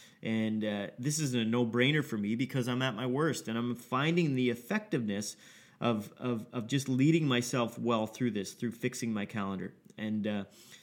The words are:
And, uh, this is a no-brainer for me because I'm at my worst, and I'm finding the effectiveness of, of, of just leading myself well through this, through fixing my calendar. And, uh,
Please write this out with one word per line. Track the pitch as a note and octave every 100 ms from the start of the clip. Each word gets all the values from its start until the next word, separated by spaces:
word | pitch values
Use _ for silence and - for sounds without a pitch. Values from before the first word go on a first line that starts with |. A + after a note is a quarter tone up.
| - -
And, | A2 A2+ A2 A2 G#2+
uh, | G#2 G2 -
this | C3+ D3+
is | C#3+ B2
a | A2
no-brainer | A#2+ A#2 A#2+ C3 D3+
for | D3 A2
me | G#2 A#2
because | B2+ C3+ A#2+
I'm | B2
at | C3 G#2
my | B2
worst, | C3+ D#3+ - -
and | A2+
I'm | B2 A#2+
finding | - C3 D3+ F3 D#3+
the | C3 B2
effectiveness | A#2 - G#3 G#3 D3 G#2+ G2+ G#2 - - - - -
of, | A#2+ G#2+ G2+ -
of, | B2+ A#2 -
of | B2 A2+
just | C#3 C3+
leading | C3 C#3+ E3 D3
myself | A#2+ A#2+ C3 A2+ -
well | A#2 A2+ G#2+
through | - B2
this, | G#2 F#2
through | - A#2+
fixing | - B2+ - A#2
my | G#2 G2+
calendar. | A2 G2 F#2+ F#2 - - -
And, | G#2+ G#2+ G#2
uh, | G#2 F#2+ - - -